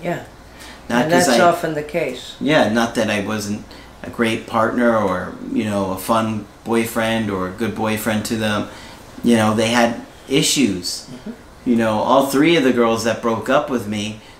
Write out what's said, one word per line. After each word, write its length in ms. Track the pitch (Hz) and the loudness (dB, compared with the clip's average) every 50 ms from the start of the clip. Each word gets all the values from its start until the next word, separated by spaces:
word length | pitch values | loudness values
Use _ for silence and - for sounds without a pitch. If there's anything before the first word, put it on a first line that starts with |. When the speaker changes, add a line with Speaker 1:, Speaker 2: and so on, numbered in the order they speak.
| 165 | -6
Speaker 1:
yeah. 200 | 175 165 131 - - - - - - - - - - - - - - | -6 -6 -6 -8 -14 -20 -20 -20 -20 -20 -20 -20 -18 -18 -14 -6 -2
Speaker 2:
Not 140 | 113 123 156 | 0 0 2
Speaker 1:
And 80 | 156 175 | 4 4
Speaker 2:
'cause 140 | 175 180 135 | 4 4 6
Speaker 1:
that's 120 | 120 147 | 6 6
Speaker 2:
I 40 | 175 | 6
Speaker 1:
often 280 | 175 170 - - 160 156 | 4 4 2 0 -4 -4
the 80 | 147 147 | -4 -6
case. 500 | - - 170 151 127 127 - - - - - | -4 -4 -4 -2 -4 -4 -8 -12 -14 -10 -4
Speaker 2:
Yeah, 260 | 123 135 156 143 110 107 110 | 0 2 4 4 4 2 2
not 220 | 120 117 117 - | 2 0 0 0
that 140 | 123 110 107 | -2 -2 0
I 120 | 107 101 | -2 -2
wasn't 420 | 98 107 107 107 101 104 104 117 - - - - - - - - - | -2 -4 -4 -4 -4 -6 -6 -8 -8 -12 -18 -20 -20 -20 -18 -14 -14
a 60 | - | -10
great 380 | - - 117 113 113 110 - - | -4 -2 0 0 0 -2 -4 -4
partner 500 | - 113 113 113 - 120 120 117 113 110 | 0 0 0 2 2 2 2 2 4 2
or, 360 | 101 92 90 90 92 90 - - - 95 - | 2 0 0 -2 -4 -8 -10 -12 -10 -4 -4
you 100 | 120 110 | -2 -2
know, 280 | 107 104 101 95 92 | 0 0 -2 -2 -2
a 60 | 95 92 | -4 -4
fun 480 | - - 113 113 113 110 107 104 101 - - - - | -2 0 0 2 0 0 -4 -6 -8 -12 -16 -12 -4
boyfriend 640 | 113 117 117 113 117 - 117 110 113 113 113 110 104 | -2 0 0 0 0 -2 -2 0 0 0 0 -2 -2
or 160 | 98 92 92 90 | -2 -4 -4 -6
a 40 | |
good 220 | 92 - 117 107 101 | -6 -4 -4 -4 -2
boyfriend 520 | 110 110 107 107 107 - 117 110 107 104 | -2 -2 -2 -2 -2 -2 -2 -2 -2 -2
to 100 | - 120 | -2 -2
them. 320 | 110 110 107 104 113 123 - - - - - - - - - - - - | -2 -2 -2 -2 -2 -4 -6 -10 -16 -18 -20 -20 -20 -20 -20 -14 -2 2
You 140 | 120 117 110 | 4 4 4
know, 160 | 107 107 107 | 4 4 2
they 140 | 110 113 113 | 2 2 2
had 320 | 120 120 117 117 117 - - - - - - - | 4 4 4 2 2 -4 -10 -14 -18 -18 -6 -2
issues. 800 | 135 156 156 - - 151 127 104 92 87 - - - - - - | 0 2 2 2 2 2 2 2 0 -2 -6 -8 -8 -10 -12 -14
Speaker 1:
Mm-hmm. 220 | - - - 214 240 - - - - - - | -18 -14 -14 -14 -14 -14 -18 -20 -20 -6 -2
Speaker 2:
You 120 | 127 117 | 0 2
know, 240 | 117 113 110 107 104 | 2 2 2 0 0
all 260 | - - 131 139 139 | 2 4 4 4 4
three 300 | 135 135 135 151 165 170 | 4 2 4 4 4 4
of 80 | 160 131 | 4 4
the 100 | 131 110 | 4 4
girls 300 | 120 117 113 113 110 104 | 4 4 2 2 2 0
that 180 | 117 110 110 | -2 -2 0
broke 260 | - 113 113 104 - 131 | -2 -2 -2 -2 0 0
up 220 | 135 147 147 - | 0 0 0 0
with 180 | 131 117 104 104 | -2 -4 -4 -4
me, 320 | 107 104 104 107 107 110 - - - | -4 -4 -4 -6 -8 -10 -16 -20 -20